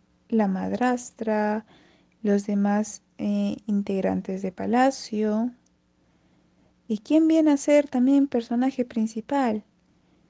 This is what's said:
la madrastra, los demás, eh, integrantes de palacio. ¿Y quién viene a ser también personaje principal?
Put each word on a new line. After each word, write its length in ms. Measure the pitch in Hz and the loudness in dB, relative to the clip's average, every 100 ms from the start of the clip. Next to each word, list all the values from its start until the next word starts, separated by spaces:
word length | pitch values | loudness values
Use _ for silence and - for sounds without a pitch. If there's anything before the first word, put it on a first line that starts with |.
| _ _ - | _ _ -4
la 220 | 220 196 | 0 0
madrastra, 1160 | 185 185 202 247 247 - - 220 214 214 214 - _ _ _ _ _ | -2 -4 -2 -2 -2 -8 -8 -4 -2 -2 -4 -8 _ _ _ _ _
los 240 | 214 202 202 | 0 0 0
demás, 560 | 202 202 208 214 - _ - | 0 0 0 -2 -10 _ -8
eh, 380 | 208 202 202 - - | -4 -2 -2 -4 -4
integrantes 760 | 202 202 196 190 185 190 190 | -4 -2 -2 -2 -2 -4 -8
de 100 | 196 | -8
palacio. 1000 | - 196 240 269 269 - 214 214 214 240 - _ _ _ _ _ _ _ _ _ _ _ _ - | -6 -2 2 2 0 -8 -4 -2 -2 -4 -8 _ _ _ _ _ _ _ _ _ _ _ _ -8
¿Y 80 | 214 | -6
quién 320 | - 311 320 | 2 4 4
viene 220 | 320 311 | 4 4
a 60 | 285 | 2
ser 300 | - 294 294 | 4 4 4
también 400 | 254 254 277 277 | 0 4 4 2
personaje 560 | 240 233 240 262 - | -2 -2 -2 -2 -2
principal? 800 | 247 226 220 226 - 277 247 214 - _ _ _ _ _ | -4 -2 -4 -4 -4 -2 0 -2 -8 _ _ _ _ _